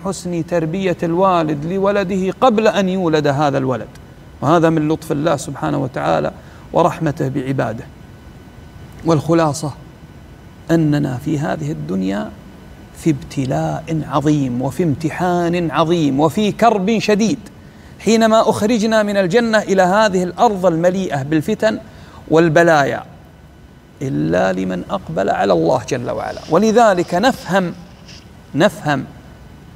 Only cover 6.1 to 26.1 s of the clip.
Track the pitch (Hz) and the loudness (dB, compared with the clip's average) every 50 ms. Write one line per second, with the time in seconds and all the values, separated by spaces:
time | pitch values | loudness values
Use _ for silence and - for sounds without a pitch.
6.1 | 165 156 147 147 - - - - - - - - - - 165 170 156 - 165 151 | 0 0 0 -4 -6 -10 -18 -20 -20 -20 -12 -4 0 2 2 2 0 -2 -4 -4
7.1 | 139 - 151 135 131 143 131 131 135 131 131 120 110 117 - - - - - - | -2 -2 -4 -4 -4 -4 -4 -4 -2 -2 -2 -4 -6 -8 -12 -16 -18 -20 -20 -20
8.1 | - - - - - - - - - - - - - - - - - - - 160 | -20 -20 -20 -20 -20 -20 -20 -20 -20 -20 -20 -20 -20 -20 -20 -20 -16 -6 -2 0
9.1 | 165 147 - 151 170 165 160 151 135 - - 147 - - - - - - - - | 0 0 2 2 2 2 2 2 0 -2 -6 -8 -10 -10 -18 -20 -20 -20 -20 -20
10.1 | - - - - - - - - - - - - 165 165 160 151 147 147 147 143 | -20 -20 -20 -20 -20 -20 -20 -20 -20 -12 -4 0 0 2 2 2 2 0 -2 -2
11.1 | 131 123 - 156 151 143 147 185 190 160 156 143 160 156 147 151 185 190 190 - | -4 -6 -6 -4 -4 -4 -2 -4 -4 -4 -6 -6 -6 -8 -8 -6 -4 -4 -4 -4
12.1 | 196 208 214 220 - - - - - - - - - - - - - - - 165 | -4 -6 -6 -10 -12 -16 -20 -20 -20 -20 -20 -20 -20 -20 -20 -20 -12 -4 -2 -2
13.1 | 151 131 - - - 143 135 127 143 156 160 160 151 143 156 160 165 156 143 - | -2 -2 -4 -10 -6 -6 -4 -2 -2 -2 -2 -4 -4 -6 -6 -6 -6 -6 -4 -2
14.1 | 131 147 139 156 151 147 139 127 120 123 131 135 123 - 185 165 135 - 160 151 | -2 0 2 2 2 2 0 -2 -2 -2 -4 -4 -2 -2 0 0 0 -2 -2 -6
15.1 | - - 170 180 175 175 175 170 170 180 175 165 131 147 165 156 175 170 156 139 | -4 -2 -2 -2 0 0 0 0 -2 -2 -2 -2 0 0 0 2 2 2 2 0
16.1 | 131 135 147 160 - 214 214 202 - - 214 233 220 208 185 196 226 202 - - | 2 2 0 0 2 0 0 0 0 2 2 4 4 2 0 0 0 0 2 0
17.1 | 214 190 226 208 156 - - - - - - - - - - - - - - 190 | 2 2 2 0 0 -2 -6 -14 -20 -20 -20 -20 -20 -20 -20 -20 -14 -4 0 2
18.1 | 226 226 226 220 220 226 202 - 214 - 208 214 247 226 196 226 220 220 214 208 | 4 4 4 4 4 4 4 4 2 0 2 0 2 2 0 2 2 2 0 0
19.1 | 202 202 190 175 170 240 240 226 220 214 - - 196 190 185 175 185 214 220 214 | 0 0 0 2 2 2 2 2 0 0 0 2 2 4 4 4 4 4 2 2
20.1 | 180 190 180 180 - 175 180 180 208 190 180 185 165 160 170 180 185 196 190 - | 2 0 -2 -2 0 2 2 2 2 2 0 2 2 2 2 2 0 0 -2 -4
21.1 | - 143 135 143 160 156 143 - 214 - - - - - - - - - - - | -4 -4 -4 0 -2 0 0 0 -2 0 0 -2 -2 -2 -10 -14 -20 -20 -20 -20
22.1 | - - - - 151 160 170 170 151 170 170 170 165 147 139 131 120 110 - - | -20 -14 -4 2 4 4 4 6 6 4 6 6 6 4 4 0 -2 -6 -8 -12
23.1 | - - - - - - - - - - - - - - - - - - 147 135 | -20 -20 -20 -20 -20 -20 -20 -20 -20 -20 -20 -20 -20 -20 -20 -20 -14 -10 -6 -4
24.1 | 143 147 151 160 165 180 185 190 190 185 185 185 185 180 170 - 196 196 - - | -2 -2 -2 0 0 2 0 0 0 -2 -4 -4 -4 -6 -6 -6 -8 -8 -6 -6
25.1 | 160 175 190 202 - 175 190 202 185 170 160 165 151 131 110 - 143 123 120 123 | -4 -2 -2 0 0 0 2 2 2 2 2 2 0 0 -2 -4 -6 -4 -4 -4